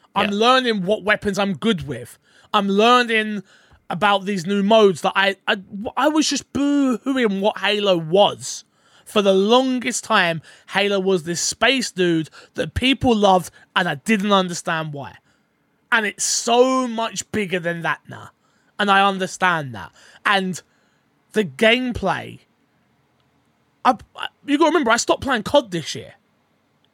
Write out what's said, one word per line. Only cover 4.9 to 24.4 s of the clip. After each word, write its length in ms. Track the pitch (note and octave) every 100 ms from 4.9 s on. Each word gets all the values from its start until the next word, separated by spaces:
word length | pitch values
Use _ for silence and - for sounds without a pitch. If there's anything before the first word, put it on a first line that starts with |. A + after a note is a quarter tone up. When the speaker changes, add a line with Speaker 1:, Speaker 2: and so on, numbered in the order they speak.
| D#3+
Speaker 1:
that 120 | - F#3+
I, 200 | G3 G3 -
I, 80 | G#3+ F#3 G3 A3+ -
I 120 | C#4+
was 200 | D#4 -
just 240 | C#4+ -
boo-hooing 880 | B3+ C#4+ C#4+ C4+ A3+ - C4 A3+ G3
what 160 | F#3+ -
Halo 380 | G3 G#3 G3+ F3
was. 680 | D#3+ F#3+ F#3+ A#2+ B2+ - - _ _ _
For 160 | - G#3+
the 140 | G3
longest 680 | F#3+ G3+ B3 C4 B3+ B3+ -
time, 360 | - G#3+ F3 E3 - - -
Halo 300 | F#3+ G3+ G3+
was 240 | F#3+ F#3
this 160 | D#3 E3+
space 500 | - - A#3 C4+ G#3
dude 400 | - F3+ E3 D3+ - -
that 180 | - D#3+
people 400 | - B3+ C4+ C4 A3
loved, 340 | G3+ F#3 - - _
and 140 | - F3+
I 80 | C#3+
didn't 360 | - A3 G#3
understand 600 | G3 F#3 E3+ - E3 D#3+
why. 220 | C#3+ A2+ - _ _ _ _ _ _ _
And 160 | A#3 G3+
it's 180 | -
so 640 | - - - A#3+ C4 C4 B3+
much 420 | A3+ A3+ F#3+ -
bigger 260 | G#3+ G3 F3+
than 240 | E3+ E3+
that 180 | D#3+ D3 -
now. 220 | A2+ G#2+ _ _ _ _ -
And 120 | G3+
I 160 | G3 G3
understand 680 | G3 F3+ - F#3 F3 C#3
that. 180 | A2 E2+ _ - -
And 380 | G3+ G3 F#3+ F3 - _ _ _ _ _ _
the 120 | G#3+
gameplay, 920 | F#3 B2+ A3 B3 B3+ - F#3+ C#3 A#2 A#2 _ _ _ _ _ _ _ _ _ _ _ _ _ _
I, 120 | A#3+ A#3 - -
I, 120 | - _